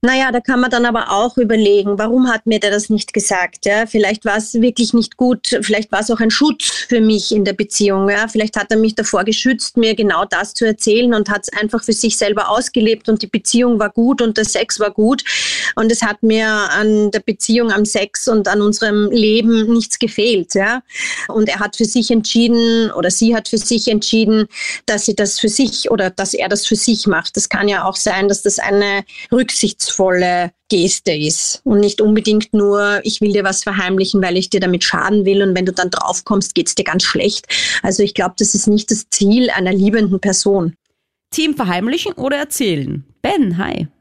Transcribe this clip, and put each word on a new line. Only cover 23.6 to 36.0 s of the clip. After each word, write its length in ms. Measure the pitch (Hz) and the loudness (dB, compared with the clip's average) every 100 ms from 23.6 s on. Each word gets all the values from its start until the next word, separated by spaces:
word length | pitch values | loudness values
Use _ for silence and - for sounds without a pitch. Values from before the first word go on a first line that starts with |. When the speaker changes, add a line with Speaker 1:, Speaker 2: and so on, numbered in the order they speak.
| - 233 - | -2 -2 0
Speaker 1:
entschieden, 600 | 214 - 220 220 220 214 - - - - | 0 2 2 0 -2 -8 -8 -10 -8 -4
dass 200 | 208 - | -2 -2
sie 100 | 202 | 0
das 240 | 202 - | -2 0
für 80 | 214 | -2
sich 420 | 220 254 - - | 0 0 0 -2
oder 200 | 220 185 | 0 -2
dass 240 | 185 190 | -4 -6
er 160 | - 185 | -4 -2
das 180 | 202 - | -2 0
für 80 | 214 | 0
sich 320 | - 220 208 | 0 0 0
macht. 300 | 165 - - | 0 -2 -6
Das 100 | - | -4
kann 220 | 196 202 | -2 -2
ja 160 | 196 156 | 0 -2
auch 100 | - | -2
sein, 320 | - 190 202 | -2 0 0
dass 140 | 202 | 0
das 180 | 208 - | -2 -2
eine 460 | - 202 202 196 196 - - | 0 0 0 -2 -6 -18 -2
rücksichtsvolle 600 | 240 254 - 208 - - - 190 180 180 180 170 _ _ | 0 0 -2 -2 -4 -8 0 0 2 2 0 -2 _ _
Geste 420 | 202 170 - - | 0 0 0 -2
ist 500 | 151 151 160 - - | -2 -2 -2 -4 -6
und 160 | 269 208 | 0 2
nicht 220 | 208 202 | 2 2
unbedingt 500 | 214 214 214 214 214 | 2 2 2 0 0
nur, 480 | 214 202 202 202 208 | 0 2 2 0 -2
"Ich 180 | 220 220 | -4 -2
will 100 | 208 | 0
dir 120 | 202 | 0
was 200 | 190 185 | 0 -2
verheimlichen, 600 | - 190 180 190 190 202 | -4 -4 -2 0 0 0
weil 140 | 185 180 | 0 0
ich 120 | 185 | 0
dir 100 | 202 | 0
damit 240 | 185 180 | 0 -2
schaden 400 | - - 180 208 | -2 -4 0 2
will 200 | 190 196 | 2 2
und 120 | 196 185 | 2 0
wenn 120 | 185 | -2
du 40 | |
dann 200 | 180 180 | -2 -4
draufkommst, 640 | - | -4